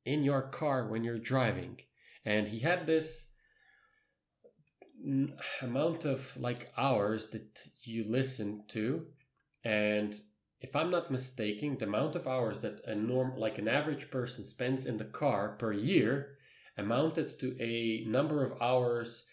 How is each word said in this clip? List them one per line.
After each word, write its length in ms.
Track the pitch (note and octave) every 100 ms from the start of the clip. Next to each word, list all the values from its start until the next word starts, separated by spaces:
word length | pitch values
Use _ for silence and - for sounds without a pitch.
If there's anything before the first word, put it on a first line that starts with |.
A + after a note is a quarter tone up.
in 200 | - D3+
your 180 | C#3 C#3
car 480 | C3+ - D3+ C3 A2
when 160 | A2+ A#2
you're 140 | A#2
driving. 600 | A#2 C3 A#2 F#2 F2 - - _ - - A2
And 220 | G#2+ G#2
he 120 | A2
had 260 | C#3 F3+ D#3
this 420 | D#3+ D#3 - - _ _ _ _ _ _ _ _ _ _ _ - _ _ _ - -
n-, 360 | C#3 C3+ C3+ - - -
amount 420 | B2 B2+ D#3+ E3
of, 320 | D3+ B2+ - -
like, 340 | A#2+ B2 - -
hours 500 | C3+ A#2 G2+ A2 -
that 320 | G#2+ - - - _
you 200 | A#2+ A2+ G#2+
listen 580 | B2 B2+ - G#2 G#2 -
to. 360 | A2+ A2 D#3+ - - _ _ _ _
And 560 | A2+ G#2+ G#2 G#2 G#2 G#2 - _ _ _
if 160 | A#2+ C#3+
I'm 160 | E3+
not 200 | F3 -
mistaken, 640 | C3 - - G#2+ G#2 D3 C3+
the 80 | G#2
amount 300 | G#2+ D3+ E3+
of 120 | C3+
hours 320 | C3 A#2 -
that 220 | A#2 - -
a 80 |
norm-, 440 | G#2 A2+ B2+ B2+ C3
like, 200 | C#3 -
an 120 | G#2+
average 420 | C3+ D3+ D3+ -
person 320 | C3 A#2+ -
spends 420 | G2+ - B2+ C3 C3
in 120 | G#2+
the 80 | G#2+
car 500 | - D3 G#2 G#2+ -
per 140 | A2+
year 680 | G2+ B2 F#3 A2 C#3 - - - - - -
amounted 640 | G#2 A#2+ D#3+ E3 C3+ -
to 160 | B2+ -
a 420 | A#2 A#2 A2+ A2+ G#2+
number 340 | A#2+ D3+ D3+
of 160 | B2+ -
hours 640 | A#2+ B2+ A#2+ A#2+ A#2 - -